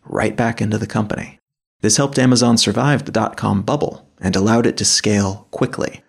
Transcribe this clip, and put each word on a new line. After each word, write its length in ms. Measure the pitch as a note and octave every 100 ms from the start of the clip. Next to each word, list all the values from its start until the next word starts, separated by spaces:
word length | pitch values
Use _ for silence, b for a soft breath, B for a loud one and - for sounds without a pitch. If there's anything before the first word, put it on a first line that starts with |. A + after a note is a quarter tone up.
right 320 | - - A#2 G#2
back 260 | A#2 A2
into 160 | G#2+ G#2+
the 80 | A2
company. 540 | A2 G#2 - - - _ _ _ _
This 180 | - -
helped 220 | C#3 C#3
Amazon 380 | B2+ B2 A#2+ A#2
survive 480 | - G#2 C3+ C#3 -
the 60 |
dot-com 520 | A2 A2 - G#2+ G#2
bubble 440 | - C#3 - - _ _
and 160 | F#2 F#2
allowed 320 | G2+ A#2 A#2
it 100 | -
to 80 | G#2
scale 600 | - A2 G#2 G2+ F#2+ -
quickly. 540 | - B2 - - -